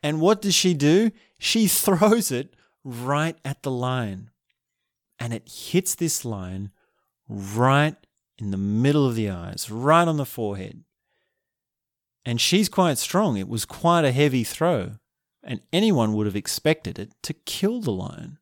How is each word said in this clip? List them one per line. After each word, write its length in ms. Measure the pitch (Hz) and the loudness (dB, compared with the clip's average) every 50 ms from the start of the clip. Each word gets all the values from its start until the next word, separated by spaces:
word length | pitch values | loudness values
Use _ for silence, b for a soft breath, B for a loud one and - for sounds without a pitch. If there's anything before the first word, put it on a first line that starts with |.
And 180 | - 147 151 156 | -2 -2 -2 2
what 220 | 160 185 214 208 | 4 4 4 4
does 140 | 214 202 170 | 2 0 0
she 180 | - - 185 175 | 2 4 2 2
do? 380 | 147 143 147 160 190 226 226 b b b b b b | 4 4 6 6 6 4 2 b b b b b b
She 300 | - - - 220 220 185 | -4 0 2 2 4 4
<laughs> 0 | |
throws 640 | - - - - 196 160 208 214 214 233 214 - | 2 2 2 2 4 4 6 4 4 4 2 0
it 240 | 135 120 139 - _ _ _ _ _ _ _ | -2 -4 -4 -6 _ _ _ _ _ _ _
right 540 | 135 123 117 123 127 143 147 156 165 165 _ _ | -14 -12 -8 -4 -2 0 0 0 -2 -4 _ _
at 160 | 135 135 _ | -8 -8 _
the 100 | - 143 | -6 -6
lion, 600 | 131 120 123 127 127 127 120 104 98 92 107 - _ _ _ _ _ _ _ _ _ _ _ _ _ _ _ _ _ _ | -4 -2 -2 -2 -2 -2 -4 -4 -6 -10 -12 -16 _ _ _ _ _ _ _ _ _ _ _ _ _ _ _ _ _ _
and 140 | 117 117 117 | -8 -8 -8
it 140 | 110 _ - | -8 _ -14
hits 460 | - - - - - 165 190 - - | -18 -16 -14 0 0 0 0 0 -4
this 320 | - 170 165 - - - | -4 -4 -4 -4 -4 -6
lion 460 | 123 110 98 92 90 92 95 101 101 _ _ _ _ _ _ _ _ _ _ _ _ | -8 -8 -8 -8 -10 -8 -10 -10 -10 _ _ _ _ _ _ _ _ _ _ _ _
right 680 | 107 101 98 98 104 113 123 131 135 143 147 156 - _ _ _ _ _ _ _ _ _ | -12 -10 -10 -6 -2 2 2 4 4 4 2 2 -2 _ _ _ _ _ _ _ _ _
in 80 | 113 101 | -8 -6
the 80 | 98 95 | -4 -2
middle 480 | 98 101 104 110 120 139 143 151 143 | -2 0 2 2 4 4 4 4 4
of 80 | 131 117 | 2 2
the 160 | 113 110 104 | 0 -2 -4
eyes, 400 | 95 87 85 92 98 - - - | -4 -6 -10 -12 -10 -10 -10 -10
right 380 | 107 113 123 147 156 170 175 165 | -8 -4 2 4 4 4 4 4
on 100 | 160 147 | 0 -2
the 80 | 139 | -4
forehead. 580 | - - - 117 104 101 95 95 80 - - _ _ _ _ _ _ _ _ _ _ _ _ _ _ _ _ _ _ _ _ _ _ _ _ _ _ _ _ _ | -6 -6 -6 -6 -6 -6 -6 -10 -12 -14 -18 _ _ _ _ _ _ _ _ _ _ _ _ _ _ _ _ _ _ _ _ _ _ _ _ _ _ _ _ _
And 160 | 127 117 120 | -6 -2 -2
she's 280 | - - 175 196 214 196 | 0 4 4 4 2 2
quite 280 | - - 185 170 143 113 | 0 0 0 0 0 -2
strong. 400 | - - - 180 220 190 120 101 | -4 -2 0 0 0 0 -2 -2
It 100 | 95 - | -4 -6
was 180 | 110 110 - | -6 -8 -8
quite 380 | - - - - 170 170 170 156 | -8 -12 -2 0 2 2 4 2
a 80 | 139 | 2
heavy 320 | 123 135 147 147 131 127 113 | 2 4 2 2 2 0 -2
throw, 500 | - - - 156 170 175 123 92 104 107 107 _ _ _ _ _ _ _ _ _ | -2 -4 -2 0 0 0 0 -2 -6 -10 -16 _ _ _ _ _ _ _ _ _
and 180 | - 127 - _ _ | -12 -12 -12 _ _
anyone 420 | - 170 214 226 196 139 113 107 107 | -2 2 2 4 4 4 2 2 2
would 120 | 107 107 | 0 -2
have 100 | 104 95 | -2 -2
expected 640 | 104 - - - - _ - - - _ - - - | -4 -6 -6 -8 -2 _ 0 0 0 _ -10 -10 -10
it 160 | 196 - _ _ | -12 -14 _ _
to 120 | - - 151 | -10 -10 -10
kill 480 | _ _ - - - - 196 233 247 | _ _ -10 -6 -2 -2 -2 -2 -2
the 100 | 220 147 | -4 -4
lion. 480 | 104 92 92 151 - 80 80 - - _ | -4 -4 -6 -8 -10 -12 -16 -16 -18 _